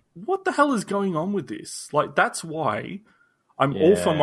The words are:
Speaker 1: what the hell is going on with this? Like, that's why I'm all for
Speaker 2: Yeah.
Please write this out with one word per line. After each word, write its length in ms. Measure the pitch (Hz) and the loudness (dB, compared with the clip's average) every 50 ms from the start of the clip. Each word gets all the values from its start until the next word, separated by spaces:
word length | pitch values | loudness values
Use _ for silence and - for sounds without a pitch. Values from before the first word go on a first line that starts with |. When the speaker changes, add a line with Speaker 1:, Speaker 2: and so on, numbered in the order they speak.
| _ _ _ | _ _ _
Speaker 1:
what 300 | 170 196 285 381 381 381 | -12 -6 -4 -4 -2 -2
the 60 | 370 262 | -2 2
hell 200 | - 285 294 262 | 2 4 4 2
is 100 | 208 170 | 0 -2
going 300 | - 196 202 196 190 170 | -2 -2 -2 0 0 0
on 180 | 151 165 196 202 | -2 -2 -2 -2
with 140 | 190 143 | -4 -4
this? 420 | - 104 - - - - - - - - | -6 -8 -12 -12 -12 -12 -14 -10 -2 0
Like, 240 | 147 - 156 139 | 0 0 2 2
that's 260 | - 190 240 - - - | 0 0 2 0 -6 -10
why 580 | 165 151 160 151 120 104 110 123 131 175 196 - _ _ _ _ _ _ _ _ _ _ - | -8 -6 -2 0 0 0 -2 -4 -8 -10 -12 -14 _ _ _ _ _ _ _ _ _ _ 0
I'm 180 | 135 143 135 | 0 0 2
all 180 | - 156 170 208 | 4 6 6 6
for 180 | - - 185 160 | 4 4 2 2
Speaker 2:
Yeah. 40 | 151 | 4